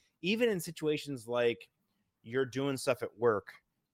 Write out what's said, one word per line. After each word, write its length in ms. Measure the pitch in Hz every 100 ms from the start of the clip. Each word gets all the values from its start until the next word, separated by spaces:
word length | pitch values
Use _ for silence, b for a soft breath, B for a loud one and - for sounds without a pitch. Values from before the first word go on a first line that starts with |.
| _ _
even 280 | 170 220 240
in 100 | 190
situations 680 | 175 165 151 151 143 135 110
like 400 | 120 120 113 - _ _ _ _ _
you're 240 | - 127 131
doing 320 | 131 139 135
stuff 260 | - 123
at 140 | - 104
work, 360 | 117 104 - - _ _ _